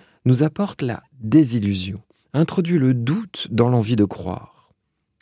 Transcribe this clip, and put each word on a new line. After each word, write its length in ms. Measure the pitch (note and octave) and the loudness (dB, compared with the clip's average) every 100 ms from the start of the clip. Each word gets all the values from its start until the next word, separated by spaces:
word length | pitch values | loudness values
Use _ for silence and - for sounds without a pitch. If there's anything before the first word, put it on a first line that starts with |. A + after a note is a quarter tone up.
| _ _ | _ _
nous 180 | B2 B2+ | 0 2
apporte 380 | D3+ D3+ G3+ - | 0 -2 -8 -6
la 220 | C3 A2 - C3 | -8 -8 -14 -12
désillusion, 840 | A2 A3 C#3 A#2+ G2+ F#2+ F#2 F#2+ - _ _ | 2 4 4 2 0 -2 -6 -10 -14 _ _
introduit 460 | C3+ E3 - E3 F3 | -2 -2 -2 0 2
le 160 | C3 | 2
doute 540 | B2 A#2 F#3+ G#3 - - | 0 0 -4 -6 -12 -4
dans 180 | A2 A#2+ | 0 2
l'envie 280 | B2 G#2+ A#2 | 2 2 2
de 100 | G2+ | 0
croire. 680 | - F2 F2 - _ _ _ _ _ _ _ | -2 -10 -10 -12 _ _ _ _ _ _ _